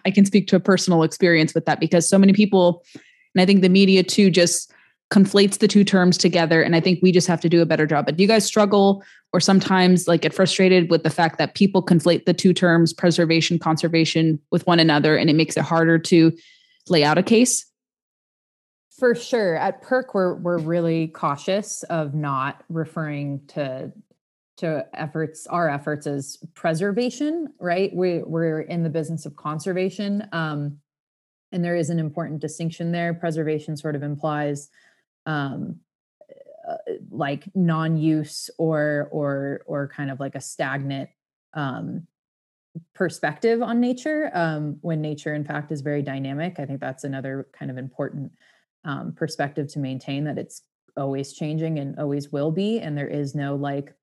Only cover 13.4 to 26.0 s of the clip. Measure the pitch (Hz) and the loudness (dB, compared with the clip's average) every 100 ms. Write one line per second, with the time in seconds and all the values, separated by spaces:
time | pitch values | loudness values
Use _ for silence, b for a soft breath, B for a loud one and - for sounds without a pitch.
13.4 | 156 170 165 160 165 165 160 165 160 156 | 2 -2 0 0 0 2 2 2 2 0
14.4 | - 175 - 170 160 147 151 156 160 151 | -2 -2 2 4 4 4 4 2 4 2
15.4 | 156 - 151 165 165 165 165 175 160 165 | 2 0 0 2 4 2 4 4 4 2
16.4 | b b b b - 170 147 156 185 226 | b b b b 0 2 4 2 4 4
17.4 | 247 - - _ _ _ _ _ _ _ | 4 0 -6 _ _ _ _ _ _ _
18.4 | _ _ _ _ _ - 247 233 - 240 | _ _ _ _ _ -2 0 0 -2 0
19.4 | 196 160 185 185 - 262 254 196 185 165 | 0 0 -2 -4 -2 -2 -2 -2 0 -2
20.4 | 175 175 156 170 170 165 160 - 160 143 | -2 -2 -2 0 0 0 -2 -4 -4 -4
21.4 | - 196 190 - - 165 151 151 147 135 | -2 -4 -4 -12 -6 -6 -4 -4 -4 -4
22.4 | 135 - - 165 156 165 156 143 143 139 | -6 -8 -10 -8 -8 -6 -8 -6 -8 -8
23.4 | 143 156 135 131 - - _ _ _ _ | _ -8 -8 -8 -12 -16 _ _ _ _
24.4 | _ - 170 151 - - 151 160 151 156 | _ -10 -6 -6 -8 -10 -10 -6 -8 -8
25.4 | - 175 160 143 151 147 | -8 -2 -2 -2 -6 -6